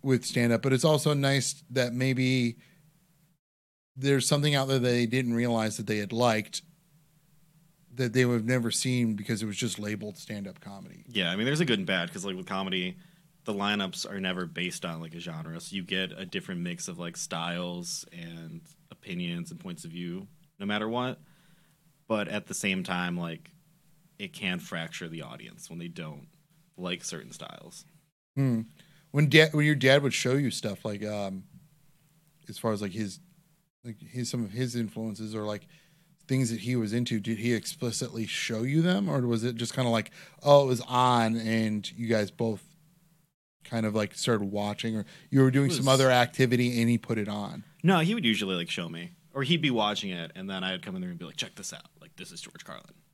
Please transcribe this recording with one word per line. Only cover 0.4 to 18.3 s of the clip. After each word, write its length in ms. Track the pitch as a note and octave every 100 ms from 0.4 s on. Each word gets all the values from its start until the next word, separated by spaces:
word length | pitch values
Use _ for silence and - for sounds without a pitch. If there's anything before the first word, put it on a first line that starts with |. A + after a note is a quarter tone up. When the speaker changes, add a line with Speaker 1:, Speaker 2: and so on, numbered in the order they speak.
| A#2 A2+
Speaker 1:
But 100 | C3+
it's 120 | C3
also 280 | D#3+ D3+ D3+
nice 480 | C#3+ C#3 C#3 B2+ - -
that 220 | B2+ B2
maybe 640 | A#2+ C3 B2+ C3 B2+ A#2+ A#2 - _ _ _ _ _ _ _ _ _ _ _ _ -
there's 300 | C#3 C#3 A#2+
something 260 | D3 D3
out 140 | C#3+ C3+
there 100 | C3+
they 280 | B2 B2 A#2
didn't 280 | C3 B2+
realize 420 | A#2 A#2+ A#2 A2 G#2+
that 100 | G#2
they 120 | G#2+
had 140 | G2+
liked 500 | A2+ B2 A2 G#2+ - - _ _ _ _ _ _ _ _ _ _ _ _
that 180 | B2 B2+
they 120 | A#2
would 100 | B2
have 100 | A#2+
never 260 | A2 B2+ A#2
seen 420 | - C3 B2 A#2
because 260 | G#2 G2+ A2
it 40 | A2
was 100 | G2+
just 220 | A#2+ G2
labeled 400 | G#2 G#2 G#2+ F#2+
stand-up 420 | - G#2 G2 F#2
comedy. 440 | G2 G2 - - -
Speaker 2:
Yeah, 220 | A2 F2
I 60 | F#2
mean, 100 | A#2
there's 140 | D3+
a 40 |
good 140 | E3 G#2+
and 80 | F2+
bad 260 | F#2+ F2
'cause, 120 | G2
like, 120 | G2 F#2
with 100 | F2+
comedy, 500 | F#2+ F#2+ F#2 F2+ F#2 - _ _ _
the 100 | -
lineups 540 | G2+ G2+ G#2 F#2+ F2 -
are 100 | G2
never 260 | F#2+ F2+ F2
based 380 | E2+ F2+ -
on, 160 | F2 E2
like, 140 | E2
a 60 | E2+
genre. 400 | E2+ D#2+ D#2+ E2
So 160 | E2+ G2
you 60 |
get 280 | F2 F#2+ F#2+ -
a 80 | F#2
different 340 | G2 E2+ F2+
mix 280 | F2 F2 -
of, 100 | E2+
like, 180 | E2+ E2+
styles 880 | - E2+ E2+ F2 F2+ F2 F2 - -
and 500 | E3+ E3+